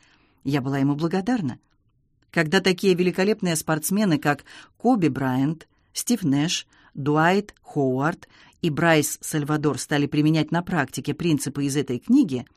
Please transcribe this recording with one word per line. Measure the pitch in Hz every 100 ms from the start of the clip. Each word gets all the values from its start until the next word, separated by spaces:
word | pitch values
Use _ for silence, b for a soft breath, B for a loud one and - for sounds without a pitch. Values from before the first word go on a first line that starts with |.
| b b b b
я | 135 143
была | 135 139
ему | 139 143
благодарна. | 165 185 190 254 139 - _ _ _ _ _ _ _
Когда | 170 160 185
такие | 190 185 196 175
великолепные | 180 165 190 220 180 156
спортсмены, | - 156 - 196 208 156
как | 185 180 - B B _
Коби | 240 247 156
Брайант, | 127 135 127 139 165 - _ _
Стив | - - 240
Нэш, | 160 139 160 - - b b -
Дуайт | 143 151 165 196 208 _
Ховард | - 151 135 131 147 175 - b b b
и | 170
Брайс | 147 170 156 143 -
Сальвадор | - 160 147 151 147 127
стали | - 147 143
применять | 147 151 160 151
на | 170
практике | 175 175 131 - 127
принципы | - 170 143 139 143 139
из | 143
этой | 131 123
книги, | - 269 196 127 -